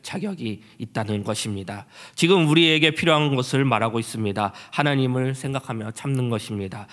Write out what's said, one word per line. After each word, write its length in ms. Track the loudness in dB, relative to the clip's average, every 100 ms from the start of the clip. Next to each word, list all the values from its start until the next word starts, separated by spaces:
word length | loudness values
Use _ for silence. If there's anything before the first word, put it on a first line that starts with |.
자격이 600 | -10 -6 -6 -6 -6 -8 -12 -14
있다는 460 | -8 -6 -2 -2
것입니다. 640 | -2 -4 -4 -6 -8 -12 -14 -20 -14
지금 340 | 2 4 6 6
우리에게 440 | 6 6 6 4
필요한 420 | 2 4 4 4
것을 300 | 0 0 0
말하고 340 | 2 2 2 -2
있습니다. 540 | -4 -4 -2 -2 -2 -4 -6
하나님을 640 | 0 2 2 2 0 -2
생각하며 580 | -4 -6 -6 -6 -8 -8
참는 360 | -6 -2 -2 0
것입니다. 580 | -2 -4 -6 -6 -10 -14